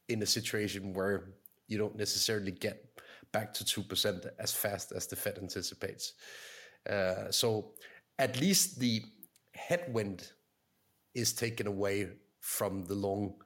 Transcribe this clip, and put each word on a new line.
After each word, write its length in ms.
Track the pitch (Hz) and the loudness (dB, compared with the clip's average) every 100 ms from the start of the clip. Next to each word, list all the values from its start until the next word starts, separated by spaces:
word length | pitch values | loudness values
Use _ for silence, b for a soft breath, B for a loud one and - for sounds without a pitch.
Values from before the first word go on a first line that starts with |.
| - | -4
in 120 | 113 | 0
a 40 | 104 | 2
situation 680 | - 110 107 104 101 98 | 2 2 0 0 -2 -4
where 380 | 95 95 98 92 - - _ - | 0 2 2 -2 -16 -20 _ -4
you 100 | 107 | 0
don't 180 | 104 113 | 0 0
necessarily 560 | 104 92 - 110 98 | 0 2 2 2 0
get 480 | 90 107 98 - - B B B | -2 -2 -4 -10 -20 B B B
back 220 | 107 113 | -2 0
to 120 | - 104 | -2 -2
two 180 | - | -2
percent 420 | 95 - 104 92 - - | 0 2 2 0 -4 -6
as 140 | 95 | -2
fast 380 | - 104 98 - | 0 0 -2 -4
as 160 | 92 - | -6 -4
the 80 | - | -4
Fed 220 | 104 87 | -4 -4
anticipates. 760 | 95 98 87 - 98 - - - B B B B B B - | -4 -4 -4 -4 -6 -6 -8 -10 B B B B B B -2
Uh, 420 | 101 92 95 - | 2 2 2 0
so 400 | - 120 107 - - B B B - | 2 4 2 0 -10 B B B 0
at 200 | 131 123 | 2 4
least 400 | 170 185 - 127 | 4 6 4 2
the 220 | 123 110 - - - _ _ | 2 2 0 -12 -20 _ _
headwind 800 | - - 175 151 113 101 98 - - _ _ _ _ _ _ _ | -10 0 0 2 0 0 -2 -10 -18 _ _ _ _ _ _ _
is 200 | 123 113 | -2 0
taken 320 | - 117 117 104 | 2 0 0 -2
away 440 | 98 101 101 92 98 _ _ | 2 2 2 0 -6 _ _
from 440 | - - 104 95 87 | -6 0 0 0 -2
the 80 | 101 | 0
long 380 | 98 98 101 - | 2 2 0 -4